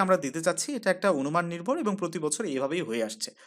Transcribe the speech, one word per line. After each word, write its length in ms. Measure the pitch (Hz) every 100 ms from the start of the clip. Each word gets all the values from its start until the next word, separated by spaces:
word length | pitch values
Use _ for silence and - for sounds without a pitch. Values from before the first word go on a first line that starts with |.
| 190
আমরা 120 | 180 143
দিতে 140 | 160 165
চাচ্ছি, 220 | 170 - 269
এটা 140 | 196 185
একটা 120 | 202
অনুমান 340 | 151 139 165 170
নির্ভর 220 | 170 180 330
এবং 100 | 220 185
প্রতি 180 | 175 170
বছর 240 | 156 - 208 131
এভাবেই 280 | 139 170 -
হয়ে 180 | 117 110
আসছে 220 | - - -